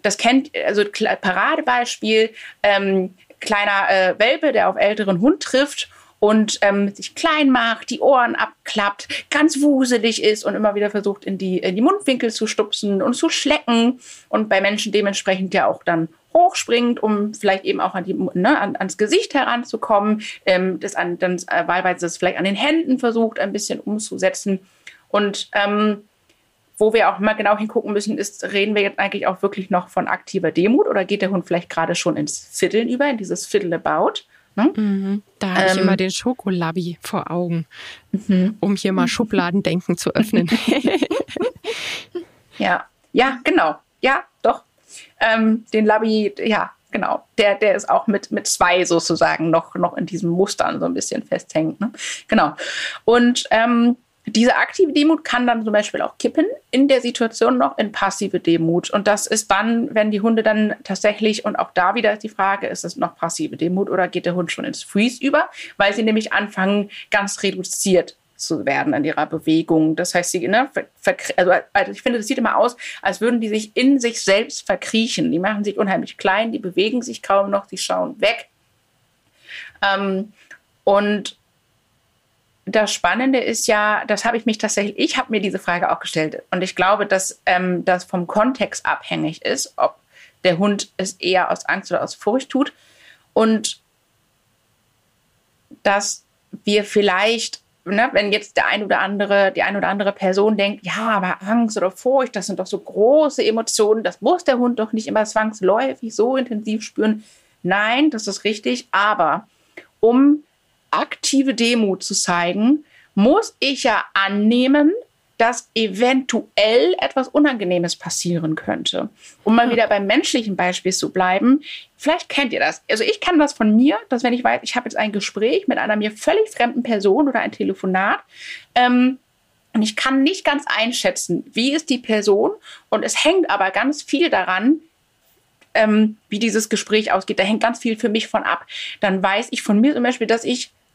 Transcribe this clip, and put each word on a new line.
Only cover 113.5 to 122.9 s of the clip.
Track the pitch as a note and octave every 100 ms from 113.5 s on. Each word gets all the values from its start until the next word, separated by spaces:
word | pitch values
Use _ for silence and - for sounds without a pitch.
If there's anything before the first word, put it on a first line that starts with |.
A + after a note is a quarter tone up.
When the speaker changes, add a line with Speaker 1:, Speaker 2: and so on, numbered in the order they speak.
| -
Speaker 1:
ich | C4 B3+
ja | B3 G3+ -
annehmen, | G3 G3 G#3 G#3+ A#3+ B3+ D4 D4 A4+ - _ _ -
dass | A#3 A#3+ -
eventuell | A3+ G#3+ F#3+ B3 C4 C4 A3+ - - G#3+ A#3+ E4 F4+
etwas | - C4 B3+
Unangenehmes | D4+ D4 A#3 F#3 F3 E3+ -
passieren | E3+ - F3 E3+ D#3+ D#3
könnte. | - D#2+ - - - _ - -
Um | - A3+
mal | A#3+
Speaker 2:
Hm. |
Speaker 1:
wieder | A#3 G#3
beim | G3+ G3
menschlichen | B3+ - C4 G#3+
Beispiel | F3 F3+ F3+ F#3
zu | - -
bleiben, | F#3 F#3 G3 A#3 D4 - - - _
vielleicht | D4 F4 -
kennt | C#4+ B3+
ihr | -
das. | D3+ - -